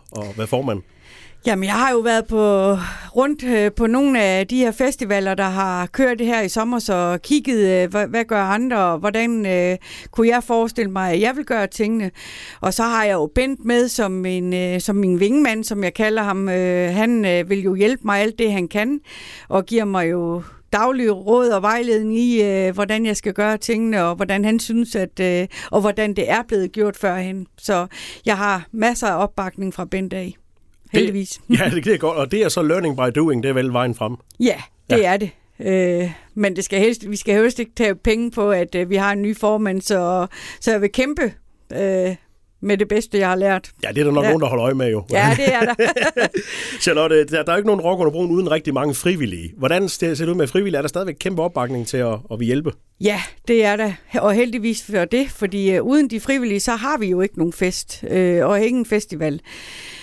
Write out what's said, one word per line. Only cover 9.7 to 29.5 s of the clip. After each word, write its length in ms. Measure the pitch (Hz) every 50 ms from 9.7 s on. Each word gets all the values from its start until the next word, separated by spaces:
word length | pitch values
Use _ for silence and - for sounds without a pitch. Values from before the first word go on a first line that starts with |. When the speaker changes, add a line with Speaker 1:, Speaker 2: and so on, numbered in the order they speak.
| 185 180 - - - - - -
Speaker 2:
kunne 180 | - 233 226 233
jeg 140 | 240 247 240
forestille 460 | - 233 233 226 226 - 247 220 196
mig, 220 | 190 190 185 185
at 80 | 165 -
jeg 160 | 214 247 262
vil 80 | 294 -
gøre 220 | - 247 220 196
tingene. 440 | 190 - - 214 214 226 220 202 180 - - - - - - - - - -
Og 140 | - 190 185
så 80 | -
har 220 | 226 233 233 226 214
jeg 100 | 208 190
jo 160 | 170 151 151 -
Bent 300 | 247 254 269 269 - -
med 240 | 233 240 240 247 240
som 380 | - - 214 190 185 185 185
en, 280 | 185 185 180 180 180 180
øh, 260 | 180 180 180 180 180
som 160 | - - 202
min 240 | 202 196 185 180 175
vingmand, 440 | 196 208 262 302 294 240 220 220 214
som 200 | - 226 202 190
jeg 100 | 180 -
kalder 280 | - 220 214 214 220
ham. 260 | 208 202 190 196 196 190
Øh, 460 | 180 185 185 180 180 180 180 175 180
han, 300 | 208 220 233 240 226 208
øh, 260 | 185 175 175 170 180
vil 120 | 196 196
jo 120 | 185 190 185
hjælpe 280 | 185 202 220 269 247 -
mig 160 | 214 202 196
alt 180 | 214 226 220 -
det, 140 | 233 214
han 160 | 202 190 175 160
kan, 320 | - 208 214 262 285 294 - - - - - - - - - -
og 180 | - 196 190
giver 180 | - 226 226 214
mig 260 | 202 196 185 170 165
jo 320 | 175 175 170 170 170 175 170 - - - - _
daglige 380 | - 208 226 254 269 254 240 220
råd 380 | 202 185 190 214 233 247 247 233
og 140 | 214 190
vejledning 560 | 190 208 226 240 247 240 226 220 214 220 220 233
i, 240 | 240 240 240 220
øh, 320 | 208 202 196 190 190 185 185
hvordan 320 | 202 202 196 214 220 226
jeg 100 | 220 208
skal 180 | - - 208 190
gøre 220 | - 208 214 214
tingene, 480 | 214 - - 226 214 226 226 220 196 170
og 100 | 170 175
hvordan 300 | 175 196 180 196 202 202
han 140 | 214 226 226
synes, 380 | - - 226 233 233 226 -
at, 240 | 196 185 - - -
øh, 260 | 185 180 180 180 180 180 - - - -
og 100 | - 214
hvordan 340 | 202 214 202 214 214 208 190
det 160 | 208 - 113
er 120 | 180 226 233 -
blevet 240 | - 196 185 -
gjort 240 | - 214 208 208 196
førhen. 500 | - - 190 175 185 185 190 190 190 175 - _ -
Så 280 | - - 196 175 180 185 - - - - - - -
jeg 100 | 226 208
har 300 | 190 208 202 196 180 165 -
masser 340 | - 220 220 240 240 - 226
af 160 | 208 175 165
opbakning 520 | 202 202 - - 190 185